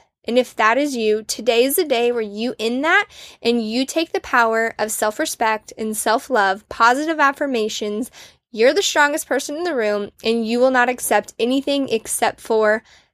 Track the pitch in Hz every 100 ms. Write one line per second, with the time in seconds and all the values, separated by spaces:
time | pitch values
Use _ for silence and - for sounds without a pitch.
0 | _ _ - 247 240 - 214 240 294 254
1 | 214 214 220 - 233 233 262 277 311 233
2 | 240 240 214 208 240 - 226 247 311 381
3 | 403 - - - - 240 214 233 269 330
4 | 330 392 - 254 226 226 226 - 220 -
5 | 214 208 - - 220 214 - - 220 214
6 | 220 233 - 240 196 202 - - 233 262
7 | 311 311 277 285 285 240 214 - 208 208
8 | 247 - - _ _ 214 240 320 - 320
9 | 285 302 - 262 - 294 349 269 214 208
10 | 202 - 226 233 220 240 262 254 247 247
11 | - 208 202 - 233 269 269 277 269 226
12 | - - - - - 220 214 220 - _
13 | _